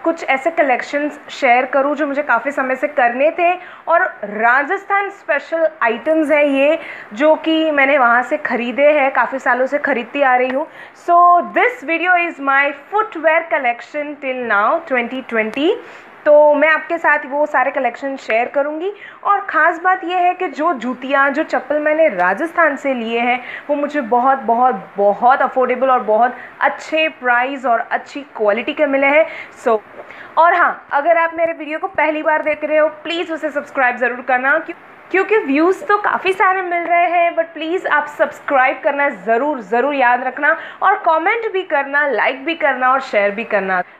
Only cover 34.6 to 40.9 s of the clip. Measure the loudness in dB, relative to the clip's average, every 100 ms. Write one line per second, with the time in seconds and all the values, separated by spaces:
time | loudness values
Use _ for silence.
34.6 | -2 -16 -18 -20 -4 -2 2 0 2 2
35.6 | 2 0 -2 -2 0 -2 -2 0 0 0
36.6 | -2 -4 0 2 2 2 2 0 -4 -4
37.6 | -4 -4 0 -2 -2 -2 -4 -4 0 2
38.6 | 2 0 -2 0 -2 -2 -2 0 0 -4
39.6 | -2 0 0 2 2 2 -2 -2 0 0
40.6 | -4 -2 0